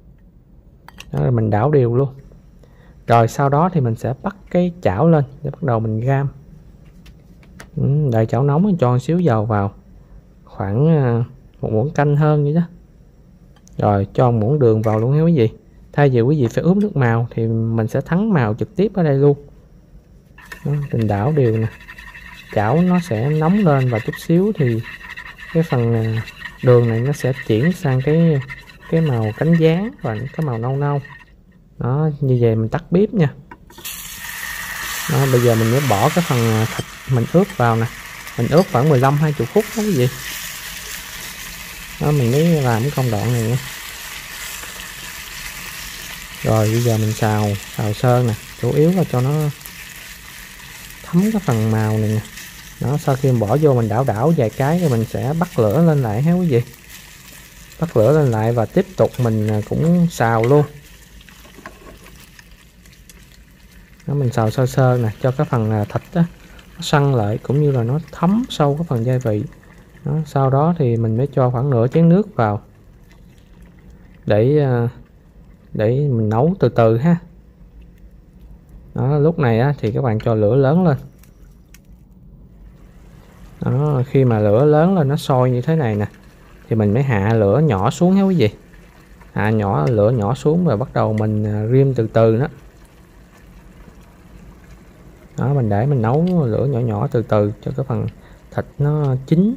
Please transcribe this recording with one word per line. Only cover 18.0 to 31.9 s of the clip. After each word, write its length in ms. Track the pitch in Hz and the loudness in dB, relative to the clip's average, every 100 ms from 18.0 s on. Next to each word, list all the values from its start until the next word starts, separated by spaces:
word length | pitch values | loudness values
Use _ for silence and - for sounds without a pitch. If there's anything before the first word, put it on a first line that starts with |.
thắng 320 | - 170 220 | -2 -2 0
màu 200 | 175 110 | 2 0
trực 220 | 113 - - | -2 -4 -2
tiếp 160 | 208 | -2
ở 100 | 196 | 0
đây 120 | 160 135 | 0 2
luôn. 220 | 143 143 - - - - - - - - - - - - 139 | 2 2 -4 -20 -20 -20 -20 -20 -20 -20 -20 -20 -20 -10 -4
Đó, 60 | 147 143 | -4 -2
mình 160 | 120 107 | -2 0
đảo 240 | 101 110 | 0 0
đều 260 | 156 123 110 | 2 2 2
nè. 100 | 110 - - - - - - - - | -2 -6 -20 -20 -20 -20 -20 -20 -6
Chảo 280 | - 104 151 | -2 2 2
nó 180 | 180 180 | 2 2
sẽ 300 | 170 107 131 | 0 -2 0
nóng 280 | 156 156 208 | 0 2 2
lên 320 | 185 139 127 | 4 4 2
và 100 | 113 | -2
chút 120 | 127 - | -4 -6
xíu 340 | - 170 202 208 | 0 2 2 0
thì 260 | 127 113 - - - - - - - | 0 -2 -6 -14 -18 -18 -18 -18 -6
cái 100 | 165 | -2
phần, 300 | 165 131 117 | 0 0 0
à, 300 | 113 110 113 - - - - | 0 0 -4 -6 -12 -18 -4
đường 240 | 131 123 120 | 4 4 4
này 100 | 113 | 0
nó 120 | 127 | -2
sẽ 220 | 143 127 131 - | -2 -4 -4 -2
chuyển 240 | 107 156 | 0 0
sang 300 | 185 139 131 131 | 0 -2 0 2
cái, 360 | 160 165 143 131 - - - - | 2 4 2 -4 -12 -20 -20 -4
cái 120 | 165 | 0
màu 300 | 160 120 107 107 | 0 0 -2 -2
cánh 160 | 151 | 2
gián 380 | 165 160 170 214 285 | 4 4 2 -4 -8
và 140 | 135 107 | -6 -6
cái 300 | 127 - 156 | -8 -6 -4
màu 120 | 117 | -4
nâu 180 | 120 135 | -4 -2
nâu. 240 | 143 143 - - - - - - _ - | -2 -4 -6 -16 -20 -20 -20 -20 _ -8
Đó, 320 | 123 | -4